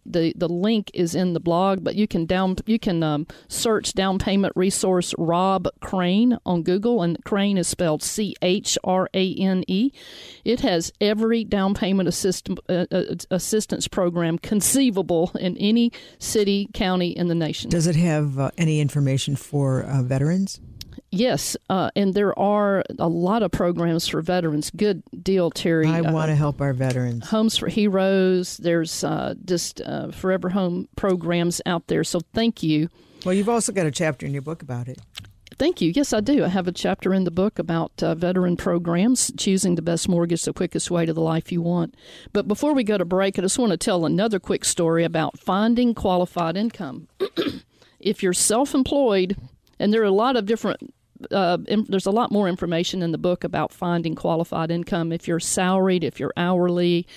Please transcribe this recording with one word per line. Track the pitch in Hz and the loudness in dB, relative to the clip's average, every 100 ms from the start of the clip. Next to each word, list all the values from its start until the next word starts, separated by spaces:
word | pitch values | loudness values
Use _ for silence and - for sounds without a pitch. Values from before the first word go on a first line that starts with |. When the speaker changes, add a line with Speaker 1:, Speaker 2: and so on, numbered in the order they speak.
Speaker 1:
the, | - 170 165 - | -4 0 0 0
the | 170 | -2
link | 175 208 226 - | 0 0 0 -2
is | - 170 | -2 -2
in | 190 185 | 0 0
the | 165 | 0
blog, | 170 170 196 190 | 0 2 2 0
but | 160 | -2
you | 196 214 | 0 0
can | 185 165 | 0 0
down, | 185 190 185 - | 0 0 -2 -2
you | 226 | 0
can, | 220 170 | 0 0
um, | 156 147 - - - | 0 -2 -6 -14 -12
search | - 233 214 - | -4 0 0 -2
down | - 190 190 | 0 0 0
payment | 220 196 190 | 0 2 2
resource | - 190 - 185 180 175 - | 2 0 0 2 0 0 -2
Rob | 165 170 190 190 190 - | 0 2 2 0 -2 -8
Crane | - 190 175 196 247 233 | -6 -2 2 4 4 2
on | - 175 | 0 0
Google, | 165 190 233 240 | 2 2 2 2
and | 170 170 | 0 -2
Crane | - 202 202 196 | -2 0 2 0
is | 165 | 0
spelled | - 170 151 | 0 0 0
C | - - 202 - | -2 -4 -4 -2
H | 180 208 - - | 0 0 0 -2
R | - 185 185 | 0 0 0
A | 190 190 - | 0 0 0
N | 190 185 - | 0 0 0
E. | 185 269 - - - - - | 0 0 -2 -20 -20 -20 -8
It | - 247 | -2 0
has | 254 170 175 - | 2 0 -2 0
every | 208 214 226 233 | 0 2 2 2
down | 214 202 190 | 0 0 2
payment | 202 185 190 175 | 0 2 2 2
assist-, | - 190 180 - - - | 0 -2 -2 -6 -8 -2
uh, | 175 - | -2 0
uh, | 185 - 175 - | 0 -2 -6 -4
assistance | 180 - 220 - - - | -4 0 -2 0 -4 -4
program | - 180 170 165 170 | 0 0 2 0 -2
conceivable | - 208 - 269 262 190 170 170 180 - | 0 0 2 4 2 2 0 2 0 -2
in | 185 - | -4 0
any | 208 233 233 - - - | 2 2 2 -2 -20 -12
city, | - 220 202 202 202 | -2 0 2 0 -2
county | - 190 185 175 - | -2 0 0 0 0
in | 175 | 0
the | |
nation. | 170 151 151 - | 0 -2 -4 -2
Speaker 2:
Does | 170 165 | 0 2
it | 160 | 4
have, | 170 151 147 135 | 2 2 0 -2
uh, | 135 - | -4 0
any | 165 151 | 0 2
information | 147 147 139 135 - | 0 2 0 0 -2
for, | 139 - 147 135 131 | -6 -4 -2 0 0
uh, | - 139 | 0 -2
veterans? | 127 131 147 185 196 - - - - - - | 0 0 0 0 -2 -6 -16 -18 -18 -18 -6
Speaker 1:
Yes, | 185 247 - - - - | 0 0 0 -4 -6 -2
uh, | 190 147 | -2 0
and | - 202 | 0 0
there | 190 202 - | 2 0 2
are | 202 208 202 196 - - | 2 2 2 0 -2 -2
a | 165 | -2
lot | 170 180 226 | 0 2 2
of | 190 | 0
programs | - 175 170 170 165 - | 0 0 2 2 0 0
for | 156 | -2
veterans. | 165 180 165 151 151 | 0 0 0 -2 -4
Good | - 208 180 - - | 0 0 0 -6 -8
deal, | 185 190 165 | 0 2 2
Terry. | - 180 160 156 | 0 2 4 4
Speaker 2:
I | 165 | 2
Speaker 1:
Uh, | 160 | 2
Speaker 2:
wanna | 160 156 | 0 2
help | 147 147 139 | 2 2 0
our | 139 | -2
veterans. | 127 131 127 123 117 - | 0 0 0 -2 -4 -2
Speaker 1:
Homes | 220 220 - | 2 2 0
for | - | 0
Heroes. | 220 208 190 190 190 185 185 185 - | 2 2 4 2 4 4 2 -2 -4
There's, | 175 170 165 - | 0 2 0 -4
uh, | 156 156 - - | -4 -2 -4 -6
just, | 180 175 - - | -4 -2 -4 -8
uh, | - 143 139 | -8 -6 -6
Forever | - 190 185 180 | -4 0 0 0
Home | 196 180 180 - - | 0 0 -2 -6 -2
programs | 202 185 165 175 170 - - | 0 0 0 0 0 -2 -2
out | 170 - | -4 0
there. | 165 | -2
So | 160 175 - | 0 -2 -2
thank | - 233 - | 0 0 0
you. | 160 151 165 _ - - 185 | 0 2 0 _ -20 -8 -2
Speaker 2:
Well, | |
you've | 190 208 | 0 2
also | 240 220 | 0 0
got | 196 | 0
a | 156 | 0
chapter | - 156 147 | 0 -2 -2
in | 143 | -6
your | 143 | -6
book | 139 160 | -6 -10
about | 139 120 120 | -8 -8 -8
it. | 127 - - - - - - | -14 -18 -20 -20 -20 -12 -2
Speaker 1:
Thank | 302 359 | 0 2
you. | 165 | 2
Yes, | 220 277 | 2 2
I | 220 | 0
do. | 208 285 160 | 2 2 2
I | |
have | 190 180 | 0 -2
a | |
chapter | 180 175 196 185 | -2 -2 0 0
in | 190 | 2
the | 175 | 0
book | 170 208 - | 0 0 -2
about, | 165 165 160 - | -2 -2 -4 -2
uh, | 165 | -2
veteran | 165 175 185 180 175 | 0 0 2 0 0
programs, | 190 175 170 170 220 247 - - | 0 0 0 2 2 2 -2 -2
choosing | 202 190 185 | 0 2 2
the | 165 | 0
best | 165 165 - | 0 -2 0
mortgage, | 170 170 165 | 0 2 -2
the | - | -2
quickest | - 175 156 - | -4 -4 -4 -2
way | 175 | -2
to | 165 | 0
the | 160 | 0
life | 160 165 - | 0 -2 -2
you | 170 | -2
want. | 170 175 165 - - - - | 0 0 -2 -8 -20 -20 -4
But | 208 196 | -2 -2
before | 214 294 | 0 2
we | 277 | 2
go | 214 208 | 2 0
to | |
break, | 170 185 196 190 | 0 0 0 0
I | |
just | 175 - | -2 0
wanna | 233 165 | 0 0
tell | - 180 160 | 0 0 2
another | 170 220 233 | 0 0 -2
quick | - 175 | -2 -2
story | - - 165 165 | -2 0 2 2
about | 165 165 156 - | 2 0 -2 -4
finding | - 190 220 240 240 | -2 0 2 2 2
qualified | 226 202 180 180 175 165 180 | 2 0 2 0 -2 -2 -2
income. | 226 - 151 123 156 - | -4 -6 -12 -12 -14 -8
<clears throat> | 381 - - - - _ _ - | -6 -4 -6 -6 -16 _ _ -6
If | 196 - | -4 0
you're | 190 | 0
self-employed, | 180 - 220 277 277 262 285 254 196 185 196 - _ _ - | 2 2 2 2 0 2 2 4 2 0 -4 -10 _ _ -2
and | 202 | 0
there | 220 | 2
are | |
a | 208 | 4
lot | 196 247 254 | 4 2 0
of | 196 | 0
different, | 226 202 - - - _ - - | -2 -2 -4 -10 -20 _ -16 -4
uh, | 202 175 180 - | 0 2 0 0
in-, | 208 208 | -2 0
there's | 190 196 | 0 2
a | |
lot | 214 240 | 0 2
more | 202 190 | 2 0
information | 175 175 170 175 190 | 0 -2 -2 -2 -2
in | 170 | -2
the | 156 | 0
book | 175 180 | 0 0
about | 170 170 151 | -2 -2 -4
finding | - 180 175 165 160 | -4 -2 0 -2 -2
qualified | 165 165 170 - 165 | 0 0 -2 -2 -2
income. | 170 170 175 165 | -2 -2 -2 -2
If | 165 - | -4 -2
you're | 170 | -2
salaried, | - - 185 190 190 180 | -2 0 2 2 2 2
if | 156 - | -2 -4
you're | 143 - | -6 -2
hourly, | 175 180 180 175 175 170 - | 0 2 2 2 2 2 -2